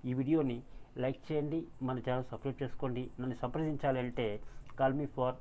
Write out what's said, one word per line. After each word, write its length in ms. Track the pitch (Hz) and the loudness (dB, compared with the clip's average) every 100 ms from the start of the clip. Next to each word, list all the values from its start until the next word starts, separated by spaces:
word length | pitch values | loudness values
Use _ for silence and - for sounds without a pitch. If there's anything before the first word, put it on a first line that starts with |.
| 127 | 0
ఈ 60 | 127 | 2
వీడియోని 380 | 135 160 139 120 - - - - | 4 6 4 0 -6 -14 -12 -2
లైక్ 160 | 127 139 - | 0 -2 0
చేయండి, 320 | 156 151 160 160 - 131 | 0 2 -2 -4 -4 -2
మన 100 | 127 117 | 0 0
ఛానల్ 200 | 127 127 | 0 0
సబ్స్క్రైబ్ 300 | 120 135 127 | -4 -4 -2
చేసుకోండి. 400 | 131 - 135 120 127 - | -2 0 0 0 -4 -4
నన్ను 180 | 127 120 | -4 -2
సంప్రదించాలంటే 840 | 123 147 156 147 143 127 123 120 113 104 - - - - | -2 0 0 2 2 2 0 0 0 -2 -6 -10 -10 2
call 140 | 135 135 | 2 4
me 60 | 143 - | -2 0
for 140 | 127 123 | 0 0